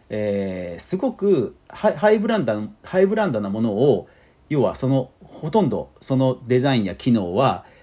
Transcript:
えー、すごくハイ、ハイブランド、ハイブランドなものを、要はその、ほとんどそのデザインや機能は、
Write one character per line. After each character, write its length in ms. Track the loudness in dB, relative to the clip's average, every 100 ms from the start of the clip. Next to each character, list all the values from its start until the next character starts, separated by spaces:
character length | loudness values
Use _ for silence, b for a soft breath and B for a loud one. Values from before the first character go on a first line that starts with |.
| b
え 640 | -4 -2 -2 -4 -6 -8 -8
ー、 40 |
す 160 | -6 -2
ご 160 | -2
く 440 | 0 2 2 0 -8 -20
ハ 220 | -2 -2
イ、 60 | 2
ハ 140 | 2
イ 60 | 4
ブ 80 | 2
ラ 100 | -2
ン 60 |
ド、 240 | -2 -4 -6 -12
ハ 160 | -4 2
イ 60 | 2
ブ 100 | 2
ラ 100 | 0
ン 60 |
ド 80 | -2
な 100 | -4
も 120 | -2
の 100 | -2
を、 360 | 2 2 2 -2 b b b _
要 140 | 0
は 140 | 0 0
そ 100 | 0
の、 220 | 0 -2 _
ほ 260 | -20 -12 -2
と 120 | 0
ん 60 | 0
ど 220 | -2 -6 _
そ 140 | -4 0
の 220 | 0 -2 0
デ 140 | 2
ザ 140 | 2
イ 60 | 0
ン 40 |
や 100 | -2
機 160 | -2 2
能 240 | 2 2
は、 300 | 0 0 0 B B